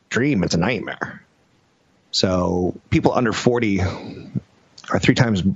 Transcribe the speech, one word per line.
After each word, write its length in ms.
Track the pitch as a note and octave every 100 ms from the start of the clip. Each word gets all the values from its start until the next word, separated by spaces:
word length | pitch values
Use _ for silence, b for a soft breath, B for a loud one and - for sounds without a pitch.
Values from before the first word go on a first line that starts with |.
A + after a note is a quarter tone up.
| _
dream, 340 | A2 C#3+ A2+
it's 120 | E2
a 40 | F2
nightmare. 640 | F#2 A2+ C#2 - - - - _ _ _ _ _ _ _ _
So 640 | - G2 F#2 F2+ F2+ F2+ - -
people 220 | D#3+ C#3+
under 200 | - A#2
forty 480 | G2 A#2+ A#2+ A2 G2
are 1200 | F#2 - - - - - - _ _ - - F#2
three 160 | -
times 280 | B2+ A#2+ G2 F#2